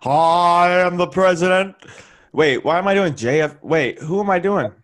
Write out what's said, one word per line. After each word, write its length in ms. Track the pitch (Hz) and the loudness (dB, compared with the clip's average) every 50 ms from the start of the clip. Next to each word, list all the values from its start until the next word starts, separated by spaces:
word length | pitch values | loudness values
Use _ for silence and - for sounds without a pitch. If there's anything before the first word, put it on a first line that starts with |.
I 680 | - 127 135 151 165 165 165 175 175 175 175 175 175 175 180 180 180 | -4 0 0 2 2 2 2 2 2 2 4 4 2 2 2 2 0
am 100 | 180 175 | 0 0
the 100 | 180 180 | -2 -4
president. 680 | 175 - 175 190 185 185 165 170 185 185 185 190 196 190 _ - - - - - - _ _ _ _ | -2 -2 0 2 2 2 2 0 0 0 0 -2 -4 -8 _ -20 -20 -20 -20 -20 -20 _ _ _ _
Wait, 320 | _ 131 156 151 131 117 - | _ 0 2 2 2 0 -2
why 140 | 131 156 175 | -2 -2 0
am 100 | 185 196 | 0 0
I 60 | 196 | 0
doing 200 | 196 196 180 143 | 0 0 -2 -4
J 260 | - 110 120 131 156 | -4 -4 -2 0 0
F? 140 | 156 151 143 - | -2 -2 -6 -10
Wait, 360 | _ - 151 160 147 120 110 - | _ -2 -2 0 0 -2 -4 -8
who 200 | - 156 170 196 | -10 -6 -6 -4
am 100 | 208 202 | -2 0
I 80 | 196 180 | -2 -2
doing? 340 | 175 196 202 190 139 117 - _ | 0 -2 -2 -2 -4 -4 -8 _